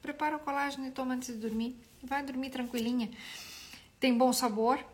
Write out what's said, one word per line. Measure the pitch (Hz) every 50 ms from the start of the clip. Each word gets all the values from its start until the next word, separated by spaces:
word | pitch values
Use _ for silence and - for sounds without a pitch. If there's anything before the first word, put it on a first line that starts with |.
prepara | - 285 285 285 302 302 311
o | 302
colágeno | 302 - 277 285 285 285 277 269 269 262
e |
toma | 262 - 262 254 254
antes | 247 254 -
de | 240 220
dormir. | 214 226 214 220 226 240 254 - - - - - -
Vai | 247 277 277 285
dormir | 269 262 262 262 269
tranquilinha. | 262 254 254 240 - 247 226 233 247 247 233 208 - - - - - - - - - - - - - - - - _ _
Tem | - 254 247 233
bom | 254 254
sabor | 240 - 254 240 208 214 220 240 262 294 - -